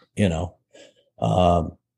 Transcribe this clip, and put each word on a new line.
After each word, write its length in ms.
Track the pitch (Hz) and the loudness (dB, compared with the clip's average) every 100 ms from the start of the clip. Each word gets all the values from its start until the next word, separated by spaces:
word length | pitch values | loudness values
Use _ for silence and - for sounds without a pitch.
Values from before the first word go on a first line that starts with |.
| _ - | _ -2
you 120 | 98 | -2
know? 280 | 80 87 - _ - - _ _ - | -2 -6 -10 _ -20 -20 _ _ -6
Um, 480 | 57 95 90 87 82 - _ | -2 2 2 2 -2 -10 _